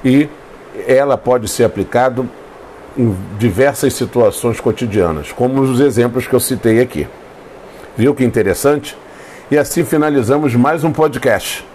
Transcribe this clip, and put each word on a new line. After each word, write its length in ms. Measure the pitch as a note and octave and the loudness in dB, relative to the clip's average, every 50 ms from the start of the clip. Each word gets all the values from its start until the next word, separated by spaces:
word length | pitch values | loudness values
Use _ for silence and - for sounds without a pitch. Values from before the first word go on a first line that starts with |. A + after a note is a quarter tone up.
| - | 2
e 260 | C3 C3 C#3+ D3+ D3 - - - - - - - - - G#2 G2 | 4 4 4 2 0 -6 -18 -20 -20 -20 -20 -20 -16 -14 -10 -2
ela 300 | A#2+ C3 C3 C#3 C#3+ C3+ | 2 2 2 4 2 0
pode 300 | - - A#2 B2 B2 A2 | -2 2 0 0 0 0
ser 160 | F#2+ - - A#2 | -4 0 0 0
aplicada 600 | G#2+ - G#2 F#2+ - - A#2+ B2 C3 A#2+ B2 C3 A#2+ - - - - - - - - - - - - - | 0 2 -2 -6 -2 0 0 0 2 0 -2 -6 -6 -10 -16 -20 -20 -20 -20 -20 -20 -20 -20 -20 -12 -2
em 220 | C#3 B2 A2+ G2 F#2 F#2+ F#2+ G#2 G#2 | 0 0 0 0 -2 -8 -10 -6 -2
diversas 560 | A2+ A#2+ F2 G2+ C3+ C#3+ C#3 - - C3+ - | 0 0 2 2 0 0 0 0 -2 -2 -2
situações 640 | - B2 - - A#2+ A2+ G2+ - - - A#2+ A2 - | -2 -6 -2 0 2 2 2 2 0 -4 -4 -4 -2
cotidianas, 720 | - B2 A2 - B2 A2 G2 G#2+ F2+ E2 D#2+ D2+ C#2+ - | -2 -2 -2 -2 -4 -2 0 0 0 0 -2 -4 -8 -12
como 280 | - - A#2+ B2+ C3+ C#3 | -4 -2 -2 0 2 0
os 200 | C3+ C3 B2+ B2 | 0 2 2 2
exemplos 480 | C#3+ C#3+ A#2+ A2 A#2+ A#2+ A#2+ B2+ A#2+ | 2 2 2 2 0 0 -2 -4 -2
que 80 | - - | 0 0
eu 40 | A#2+ | 0
citei 400 | - - C3 G2 - A#2 A2+ A#2+ | 0 -2 -4 0 2 2 4 4
aqui. 280 | B2+ B2 - D2+ D2 - - - - - - - - - - - - - - - - - - | 2 0 -2 -8 -8 -8 -10 -20 -20 -20 -20 -20 -20 -20 -20 -20 -20 -20 -20 -20 -20 -14 -4
Viu 160 | - A2 C#3 C#3+ | 0 0 0 2
que 100 | C#3 C3 | 2 0
interessante? 720 | A#2+ - A#2 G2+ G2 F2 - - C#3+ D3 C#3+ - - - - - - - - - - - - - - | 0 0 0 0 0 -2 0 0 0 0 0 -4 -10 -16 -18 -20 -20 -20 -20 -20 -20 -20 -20 -6 0
E 80 | C#3+ | 0
assim 260 | D3 C3+ - - E3+ D#3 | 0 0 0 -2 -4 -2
finalizamos 680 | - E3 D#3 D3+ D#3 D3 C#3 A#2 G#2 C#3 D3+ D#3 C3+ A2+ | 0 0 0 2 2 0 0 2 2 0 0 0 0 2
mais 280 | A#2+ B2 C#3+ D#3+ E3 D3 | 2 2 2 2 0 -2
um 80 | E3 | -2
podcast. 760 | D3+ D3+ D#3 D3+ B2 - - C3 G#2+ F#2 - - - - - - | 0 2 0 0 0 -2 0 0 0 0 -2 -8 -10 -10 -14 -18